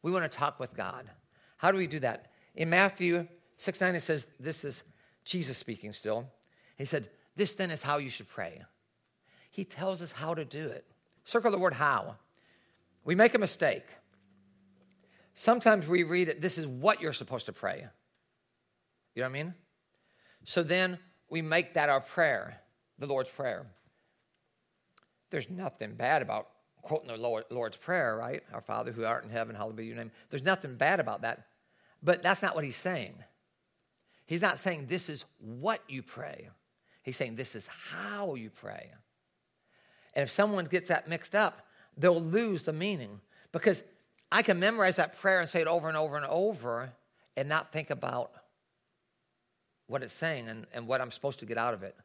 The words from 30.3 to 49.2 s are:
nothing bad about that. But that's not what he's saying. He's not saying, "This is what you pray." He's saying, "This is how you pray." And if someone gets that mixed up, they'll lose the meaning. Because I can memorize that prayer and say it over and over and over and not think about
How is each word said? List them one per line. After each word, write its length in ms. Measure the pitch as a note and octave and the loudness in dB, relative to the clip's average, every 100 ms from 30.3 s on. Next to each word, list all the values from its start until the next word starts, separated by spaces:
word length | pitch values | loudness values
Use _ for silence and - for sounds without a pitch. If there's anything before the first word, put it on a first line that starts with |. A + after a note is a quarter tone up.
| C#3+ | -2
nothing 340 | C#3+ F#3 D3+ B2 | 2 2 0 2
bad 220 | C#3+ F#3 | 4 4
about 220 | C3 G#2+ | 2 -2
that. 260 | A2+ A#2+ - _ _ _ _ _ | -4 -4 -10 _ _ _ _ _
But 200 | D3 G3 | 2 4
that's 200 | F3 G3 | 4 2
not 140 | F#3+ D#3+ | 2 -2
what 80 | |
he's 140 | D3 A#2 | -4 -4
saying. 460 | F#3 F3 G2 - - _ _ _ _ _ _ _ _ _ _ | -4 -4 -6 -12 -20 _ _ _ _ _ _ _ _ _ _
He's 160 | E3+ | 2
not 180 | F#3+ C3+ | 2 2
saying, 280 | F#3+ E3 C3+ | -2 -4 -4
"This 220 | F3 - | -4 -4
is 160 | D3 - _ | -10 -12 _
what 480 | G#2+ A#2+ F3 A3 - | -14 -4 -2 -2 -6
you 120 | C3+ | -12
pray." 480 | - - D3 C#3+ - _ _ _ _ _ | -12 -12 -12 -12 -18 _ _ _ _ _
He's 140 | - B2+ | -10 -4
saying, 180 | B2+ A2+ | -6 -6
"This 200 | B2+ A2 | -10 -10
is 120 | - | -14
how 680 | - - D3+ G3+ G#3 G3 C3+ | -16 -12 -10 -8 -4 -4 -6
you 140 | A2 | -10
pray." 440 | - G#2 - - - _ _ _ _ _ _ _ _ _ _ _ | -12 -12 -12 -14 -20 _ _ _ _ _ _ _ _ _ _ _
And 100 | - | -2
if 80 | C#3 | -2
someone 340 | - G#3 G#3 E3 | 2 2 2 0
gets 220 | F3+ F3+ | -2 2
that 200 | E3 - | 0 0
mixed 280 | E3 - G3+ | -8 -2 2
up, 320 | G3+ - - _ - - | 2 0 -20 _ -20 2
they'll 240 | E3+ E3+ | 4 4
lose 440 | E3 F#3+ A#3 F3+ | 2 0 2 0
the 100 | D3 | -2
meaning. 480 | D#3 F#3+ F#3+ A2+ G2+ _ _ _ | -2 -2 -2 -6 -14 _ _ _
Because 320 | E3 - F3+ - _ _ _ _ | 2 4 4 -2 _ _ _ _
I 120 | G3 | 2
can 160 | A#3 F3+ | 4 4
memorize 360 | F#3+ A3+ F#3+ F3+ | 4 4 4 4
that 220 | D#3 - | 0 2
prayer 220 | G3 F#3 | 4 4
and 100 | E3 | 4
say 120 | F3+ | 2
it 60 | D#3+ | 2
over 200 | E3+ D#3 | 2 0
and 80 | D#3+ | 0
over 220 | D#3 D3 | 0 0
and 80 | C#3 | 0
over 680 | D#3 G3+ F#3 A#2+ A#2 C3 - _ _ _ - | 2 2 0 -4 -4 -6 -14 _ _ _ -4
and 120 | C#3 | 0
not 240 | D#3 - | 0 0
think 180 | D#3 D3+ | -6 -4
about 440 | C3+ C3 B2 A#2+ - _ _ _ _ _ _ _ _ | -4 -2 -4 -6 -10 _ _ _ _ _ _ _ _